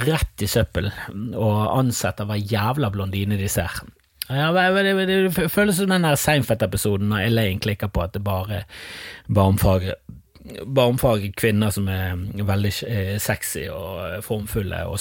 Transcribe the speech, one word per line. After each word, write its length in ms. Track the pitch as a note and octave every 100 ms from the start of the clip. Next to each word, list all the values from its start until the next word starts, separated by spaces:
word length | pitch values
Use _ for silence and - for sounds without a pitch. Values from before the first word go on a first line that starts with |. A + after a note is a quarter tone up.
| B2+
rett 340 | D#3 - -
i 60 | G#2+
søppel 400 | A#2 G2 E2+ G#2 - - G2 A2+ -
og 240 | G#2+ G#2 G#2+ C3
ansetter 500 | B2+ - G2 - G#2
hver 80 | G#2
jævla 500 | G#2 G#2+ G#2+ C#3+ A2 G2+
blondine 420 | F#2+ G2 G2 G2+
de 140 | G2
ser? 320 | - E2+ - - - _ - -
Ja, 220 | C3+ D#3 F3+
hva, 140 | F#3
hva, 100 | F#3+ G3
det, 80 | F#3+
det, 120 | F#3 F#3+ F#3+
det 240 | F3 E3
føles 240 | - G#3 F3
som 140 | G3
den 140 | F#3 D#3+
her 80 | C#3
Seinfeld-episoden 960 | - D3+ B2 - G2+ G2+ G#2+ G2 G#2
når 140 | G#2 A#2
Elaine 320 | A2+ G#2 F#2+
klikker 300 | - G2 G#2
på 140 | F2+ E2+
at 80 | G#2
det 60 |
bare 380 | G2+ F#2+ G2 G2
er 220 | - - - - - - -
barmfagre, 680 | G2+ F#2+ G2 G2 F#2 F#2 - - - _ - - -
barmfagre 720 | B2+ C3+ A#2+ C3 C3 G#2+ G2 -
kvinner 380 | A2+ G#2 G#2+ G2+
som 140 | G2
er 240 | F#2+ F#2 F2+ F#2 G2+
veldig, 320 | G2+ G2+ G2+ - -
eh, 300 | A2+ F#2+ G2+
sexy 460 | - G2+ - D#2+ -
og, 300 | E2+ F2 F2+ F2+
eh, 140 | F2+
formfulle, 600 | - G#2+ G#2 A2+ F#2 E2+ E2+
og 80 | E2+